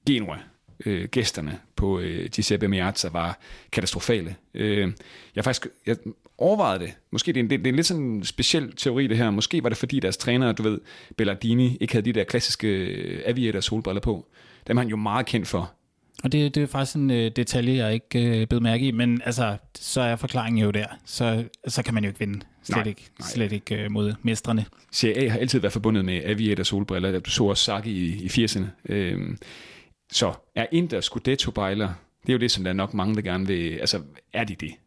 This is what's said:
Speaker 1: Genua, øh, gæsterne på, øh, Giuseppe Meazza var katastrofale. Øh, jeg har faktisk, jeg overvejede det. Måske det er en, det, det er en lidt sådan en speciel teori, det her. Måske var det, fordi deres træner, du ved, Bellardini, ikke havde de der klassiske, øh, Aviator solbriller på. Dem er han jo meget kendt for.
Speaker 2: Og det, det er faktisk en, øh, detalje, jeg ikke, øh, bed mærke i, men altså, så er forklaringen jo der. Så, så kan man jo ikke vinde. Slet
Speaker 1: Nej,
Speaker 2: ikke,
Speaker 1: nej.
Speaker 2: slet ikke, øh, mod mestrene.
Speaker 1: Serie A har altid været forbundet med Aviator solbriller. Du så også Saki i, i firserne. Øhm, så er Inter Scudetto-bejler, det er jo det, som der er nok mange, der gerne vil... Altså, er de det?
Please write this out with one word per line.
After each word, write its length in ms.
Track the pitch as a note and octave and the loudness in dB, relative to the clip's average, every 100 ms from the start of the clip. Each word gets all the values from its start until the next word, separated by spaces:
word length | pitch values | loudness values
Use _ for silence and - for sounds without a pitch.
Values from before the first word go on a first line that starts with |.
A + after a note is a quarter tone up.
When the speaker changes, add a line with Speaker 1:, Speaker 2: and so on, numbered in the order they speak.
| - | 2
Speaker 1:
Genua, 320 | C3 F#2+ D2 - _ _ - - | 2 0 -8 -12 _ _ -8 -2
øh, 220 | F#2+ F#2 | -2 0
gæsterne 500 | B2+ A2 - D2+ C#2+ _ - | 0 0 -2 -8 -8 _ -2
på, 240 | G2 F#2 | 0 0
øh, 280 | F2+ E2+ E2+ | -2 -6 -6
Giuseppe 380 | - G#2 G#2 G2 | -4 0 0 2
Meazza 400 | G2 F2+ G2+ F2+ | 0 0 -2 -4
var 260 | E2+ E2+ F2+ - - - | -2 -4 -6 -14 -20 -6
katastrofale. 600 | - F2+ F2+ - A2+ E2+ F#2 _ | -4 -2 -4 0 0 -2 -12 _
Øh, 240 | - G#2+ G#2 | -4 0 2
jeg 80 | F#2+ - - - - - | 0 -4 -14 -20 -10 -4
har 60 | |
faktisk, 240 | A#2+ B2 - _ - | -2 -2 -6 _ -4
jeg 100 | A#2 - - _ - | -4 -4 -14 _ 0
overvejede 460 | D3+ G#3 D3+ F#2+ | 2 4 2 0
det. 80 | E2+ - _ | -4 -10 _
Måske 200 | - - | -4 0
det 80 | C3 | 0
er 40 | |
en, 60 | A2+ | 2
det, 80 | C3+ | 2
det 80 | A2 | 2
er 40 | |
en 60 | C3+ | 2
lidt 100 | E3 | 2
sådan 160 | E3+ | 0
en 220 | C3 G#2+ | -2 -4
speciel 480 | F2 - A#2+ E3+ C3 - | -6 -2 2 2 0 -4
teori, 300 | C#3 B2 C3+ | 0 2 2
det 100 | A2+ | 2
her. 140 | A#2 | 2
Måske 320 | G2+ G#2+ E3+ | 2 0 0
var 60 | A#2+ | 0
det, 100 | A2 | -2
fordi 220 | A#2+ C#3 | -2 0
deres 160 | F#2 F#2 | 0 -2
træner, 360 | - A#2+ B2+ | 0 2 2
du 100 | G#2 | 2
ved, 180 | A2 G#2 - - - - | 0 -2 -6 -20 -18 -2
Bellardini, 600 | G#2 F#2+ A2+ A#2 B2+ B2 | 0 0 2 4 4 2
ikke 120 | A#2 | 0
havde 100 | A#2+ | 0
de 80 | G#2+ | 2
der 120 | G#2+ | 0
klassiske, 440 | F#2+ A2+ - - G#2+ | 0 0 0 0 0
øh, 540 | F#2+ F2+ - E2+ - - | 0 -2 -4 -6 -4 -2
Aviator 340 | B2 A#2 G2 | 0 0 0
solbriller 400 | - A2 G2+ G2 | -2 -2 -2 -2
på. 260 | A#2+ F#2+ - _ - - - | -2 -4 -8 _ -20 -20 0
Dem 100 | A#2+ | 0
er 40 | |
han 80 | A#2+ | 2
jo 80 | G#2+ | -2
meget 300 | G#2+ A2 B2 | 0 0 0
kendt 220 | A#2+ - | -2 -2
for. 240 | F#2+ F2+ _ _ _ _ - | -4 -4 _ _ _ _ -6
Speaker 2:
Og 80 | D#3+ | 0
det, 220 | D3+ D3 | 2 2
det 80 | D3 | 2
er 40 | D3 | 0
faktisk 300 | C#3+ C3+ D#3 | -2 -2 0
en, 140 | C#3 | 2
øh, 200 | A#2+ A2+ A2 | 4 2 0
detalje, 380 | A#2+ B2+ A#2+ C3 | 0 2 2 2
jeg 100 | A2 | 2
ikke, 460 | A2+ _ A#2+ A#2+ A2+ | 0 _ 2 4 2
øh, 60 | A2 | 2
bed 140 | A#2+ | 2
mærke 260 | A#2 A#2 C3+ | 4 4 2
i, 40 | |
men 300 | A2+ A#2+ A#2+ | 2 4 2
altså, 320 | B2 A#2+ A2+ G2+ - | 0 0 0 -2 -10
så 260 | - - - | -12 -4 0
er 160 | B2 A#2 | 0 0
forklaringen 460 | C3+ B2+ A2+ A2+ | -2 -2 0 4
jo 60 | G#2 | 4
der. 160 | G#2 G#2 - | 2 -4 -10
Så, 400 | - - A#2+ A2+ A2+ - - | -12 -2 0 0 -2 -8 -6
så 140 | - | -4
kan 120 | B2 | -2
man 100 | A2+ | 0
jo 40 | G2+ | -2
ikke 100 | G2 | -2
vinde. 200 | G#2 G2+ - _ | -4 -6 -10 _
Slet 140 | - G#2+ | -2 0
Speaker 1:
Nej, 100 | G#2+ | 0
Speaker 2:
ikke, 140 | G2+ - - | -6 -14 -14
Speaker 1:
nej. 100 | - | -6
Speaker 2:
slet 240 | - G#2+ | -2 0
ikke, 220 | G#2 - G#2 | -2 -4 -4
øh, 60 | G#2 | -2
mod 240 | G#2 G#2 G#2 | 0 0 0
mestrene. 420 | A#2+ A2+ - A2+ G#2+ - _ | -2 -2 0 0 -2 -10 _
Speaker 1:
Serie 240 | - A#2 G#2+ | 0 2 2
A 40 | C3 | 2
har 100 | A2 | 2
altid 200 | B2 B2+ | 2 2
været 120 | E2+ | 2
forbundet 320 | A#2 A2 A2 | 2 2 2
med 160 | F#2 F2+ | 2 0
Aviator 380 | D#2 G#2+ A2 F#2+ | -2 0 2 2
solbriller. 540 | F2+ G2 G2+ F#2 F#2 F#2 | 0 0 0 0 0 0
Du 100 | - | -2
så 140 | - | 2
også 200 | G#2 G2 | 2 2
Saki 260 | - G2+ A2 | 0 0 -2
i, 320 | F#2+ F2 G2 | -2 -2 -2
i 60 | F#2 | -2
firserne. 420 | - A2 G2+ F#2+ - - | 2 2 2 -4 -6 -4
Øhm, 500 | G2+ F#2 F#2+ F2+ - - - - - - _ _ | -2 0 -2 -4 -8 -12 -20 -20 -20 -20 _ _
så 200 | - G2 - _ | 0 0 -2 _
er 120 | - A2+ | -4 2
Inter 280 | E3 F3 G#2 | 2 2 0
Scudetto-bejler, 880 | - - - C3+ - G#2+ F#2+ G2 G2+ F2 _ _ | -2 -2 0 0 0 0 0 0 -2 -4 _ _
det 60 | - | 0
er 40 | |
jo 60 | B2+ | 2
det, 120 | A#2+ | 2
som 140 | G#2+ | 0
der 60 | F#2 | 0
er 40 | |
nok 200 | F#2+ G2 | 0 0
mange, 200 | G#2 F#2+ | 0 0
der 60 | G#2+ | 0
gerne 240 | F#2 F2+ F#2+ | 0 -2 0
vil... 300 | F#2 E2+ D#2+ | 0 -2 -2
Altså, 240 | - G2 C#2+ C#2+ _ | -2 -2 -6 -20 _
er 120 | - | -6
de 100 | A2 | -4
det? 160 | F#2+ D#2 E2 | -6 -10 -10